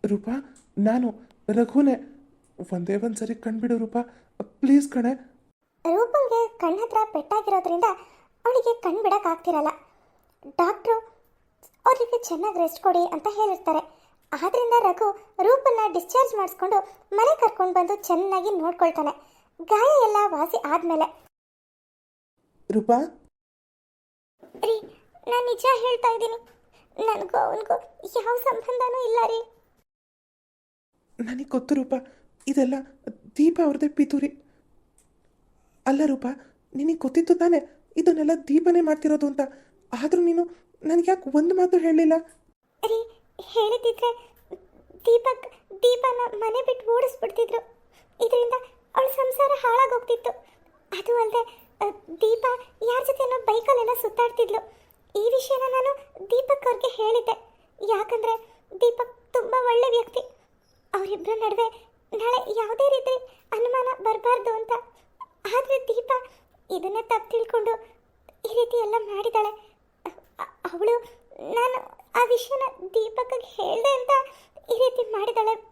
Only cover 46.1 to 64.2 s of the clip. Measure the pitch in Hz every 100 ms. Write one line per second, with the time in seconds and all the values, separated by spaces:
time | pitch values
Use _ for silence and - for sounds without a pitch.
46.1 | 494 480 427 440 466 508 508 440 466 523
47.1 | - - - 466 466 - _ _ _ _
48.1 | - 466 480 480 508 508 _ _ - 539
49.1 | 539 523 523 554 554 508 466 539 480 494
50.1 | 466 480 - - _ _ _ _ 359 392
51.1 | 480 440 466 466 - _ _ 403 403 -
52.1 | 330 440 453 508 494 - _ 453 494 539
53.1 | 539 508 508 466 453 453 508 453 494 440
54.1 | 440 480 466 466 427 - - _ _ _
55.1 | 415 453 508 523 523 523 523 523 554 -
56.1 | - 381 480 523 554 494 427 508 - 427
57.1 | 466 466 - - _ _ _ 403 415 -
58.1 | 466 453 453 - _ _ 381 480 494 480
59.1 | - _ 494 453 508 494 466 508 466 453
60.1 | - - _ _ _ _ _ _ 392 392
61.1 | 392 359 440 440 415 453 - - _ _
62.1 | 453 453 494 494 440 427 466 554 539 523
63.1 | 508 508 _ _ 440 480 523 508 - 403
64.1 | 440